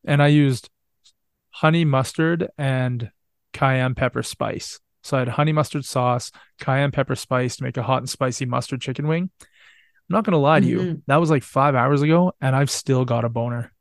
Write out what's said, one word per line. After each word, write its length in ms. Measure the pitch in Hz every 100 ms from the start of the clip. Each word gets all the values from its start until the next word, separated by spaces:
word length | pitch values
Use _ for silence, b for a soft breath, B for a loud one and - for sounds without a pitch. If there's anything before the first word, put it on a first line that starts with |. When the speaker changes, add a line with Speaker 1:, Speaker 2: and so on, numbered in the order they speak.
| -
Speaker 1:
And 160 | 143
I 40 | 143
used 420 | 147 143 123 - _ _ _ _ _ _ _ _
honey 340 | - 156 165 160
mustard 640 | 131 123 - 160 170 - -
and 540 | 139 131 127 120 117 _ _ _ _
cayenne 420 | - 139 131 127 123
pepper 280 | 127 120
spice. 560 | - - 110 - - - _ _
So 140 | - 135
I 20 |
had 80 | 123
honey 240 | 117 151
mustard 320 | 156 147 151 127
sauce, 460 | 131 123 123 - B B _
cayenne 320 | - 135 143
pepper 240 | 147 - 135
spice 400 | - 127 127 -
to 60 |
make 140 | 127 127
a 60 |
hot 160 | 120 131
and 100 | 131
spicy 360 | - 131 117 123
mustard 360 | 123 - 131
chicken 260 | - 127 147
wing. 220 | 160 185 _
I'm 60 | b b b b b b _
not 160 | 190 214
gonna 120 | 165
lie 220 | 143 156
to 60 | -
you. 120 | -
Speaker 2:
Mm-hmm. 200 | 185 160 -
Speaker 1:
That 100 | 143
was, 120 | 165
like, 140 | 147
five 320 | - 139 147 131
hours 260 | 127 143
ago, 320 | 147 165 180 -
and 140 | 135 131
I've 140 | 139
still 360 | - - 131 123
got 200 | 117 117
a 40 |
boner. 420 | 117 120 120 117 _